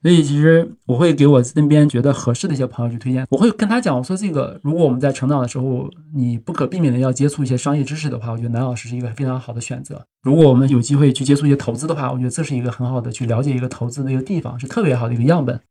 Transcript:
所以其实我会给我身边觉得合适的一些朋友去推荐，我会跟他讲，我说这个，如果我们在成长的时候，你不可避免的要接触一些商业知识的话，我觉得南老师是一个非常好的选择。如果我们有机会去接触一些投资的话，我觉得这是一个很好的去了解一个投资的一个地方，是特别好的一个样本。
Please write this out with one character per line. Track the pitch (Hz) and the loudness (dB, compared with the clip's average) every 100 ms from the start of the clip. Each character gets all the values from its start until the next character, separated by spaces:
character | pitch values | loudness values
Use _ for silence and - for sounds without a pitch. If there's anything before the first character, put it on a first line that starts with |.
所 | 160 | 4
以 | 175 | 4
其 | 143 147 | 4 4
实 | 156 165 170 - - | 6 6 2 -6 -4
我 | 120 | 2
会 | 170 | 2
给 | 143 143 | 6 6
我 | 135 | 6
身 | 123 151 147 | 4 2 4
边 | 151 147 | 4 4
觉 | 120 | 2
得 | 143 | 0
合 | 135 - | 0 -2
适 | 123 190 | -2 -2
的 | |
一 | 139 | -4
些 | 127 | -4
朋 | 120 120 | -6 -6
友 | |
去 | 117 | -6
推 | 127 | -4
荐， | 127 131 | -4 -2
我 | 135 | 2
会 | 226 | 2
跟 | - 208 | 2 0
他 | 240 | 0
讲， | 220 127 | 0 -2
我 | |
说 | 127 190 | -2 -4
这 | 208 | -4
个， | 147 131 - | -2 -4 -6
如 | 143 165 | -4 2
果 | 151 | 2
我 | |
们 | 123 | 2
在 | 139 | -2
成 | 131 131 | 0 -2
长 | 143 | 0
的 | 120 | -2
时 | 131 | -4
候， | 131 127 135 - 156 | -4 -4 -6 -14 -10
你 | 151 123 117 | -4 -2 -4
不 | - | -6
可 | 160 135 | -4 -4
避 | 185 | 0
免 | 151 | 0
的 | 123 | 0
要 | 131 | 0
接 | - 143 | 0 -2
触 | 143 | 0
一 | 127 | -2
些 | 127 | -2
商 | 143 147 | -2 -2
业 | |
知 | 135 151 | -2 -6
识 | 151 | -6
的 | 120 | -6
话， | 113 | -8
我 | 113 | -6
觉 | |
得 | 117 | -4
南 | 117 | -4
老 | 127 120 | -4 -6
师 | 113 | -10
是 | 123 | -8
一 | |
个 | 120 | -8
非 | 110 131 | -6 -6
常 | 127 | -6
好 | - | -8
的 | 113 | -12
选 | - 123 | -10 -12
择。 | 135 - - _ | -12 -16 -20 _
如 | 254 165 | 0 6
果 | 147 | 6
我 | |
们 | 127 135 | 6 4
有 | 123 | 2
机 | 113 143 | 2 2
会 | 147 | 2
去 | 131 | 2
接 | 135 143 | 2 2
触 | 147 | 2
一 | |
些 | 139 | 0
投 | 131 | -2
资 | 117 156 | -6 -4
的 | 156 | -4
话， | 131 | -4
我 | 131 | -4
觉 | 123 | -4
得 | |
这 | 143 | -4
是 | 151 131 | -4 -4
一 | |
个 | 123 | -4
很 | - 123 | -4 -4
好 | 127 | -4
的 | 120 | -6
去 | 117 120 | -6 -4
了 | 113 | -2
解 | 139 127 | 0 -2
一 | |
个 | 127 | -4
投 | - 120 | -6 -8
资 | 147 | -6
的 | 135 | -4
一 | 131 | -2
个 | |
地 | 135 180 | -2 -4
方， | 123 123 | -6 -10
是 | 131 | -8
特 | 240 | -2
别 | 175 123 | 0 0
好 | 117 | 0
的 | |
一 | 120 | 0
个 | |
样 | 123 175 | 2 2
本。 | 127 120 _ | 0 -6 _